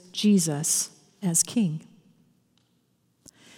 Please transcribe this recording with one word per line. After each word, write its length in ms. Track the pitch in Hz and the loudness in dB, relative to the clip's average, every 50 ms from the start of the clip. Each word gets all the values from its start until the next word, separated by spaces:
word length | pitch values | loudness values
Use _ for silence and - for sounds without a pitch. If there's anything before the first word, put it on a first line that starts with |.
| - - - | -16 -16 -6
Jesus 760 | - - 208 202 190 160 160 147 143 165 - - - - - - _ _ _ _ _ 208 | 0 2 4 4 4 4 0 -2 -4 -4 -2 -2 -2 -4 -6 -10 _ _ _ _ _ -4
as 200 | 175 165 - - | -2 0 0 -2
king. 420 | - - 240 208 160 151 156 - - - _ _ _ _ _ _ _ _ _ _ _ _ _ _ _ _ _ _ _ _ _ _ _ _ _ _ - - _ - - - | -2 0 -2 -2 -2 -2 -6 -10 -16 -20 _ _ _ _ _ _ _ _ _ _ _ _ _ _ _ _ _ _ _ _ _ _ _ _ _ _ -20 -20 _ -20 -20 -20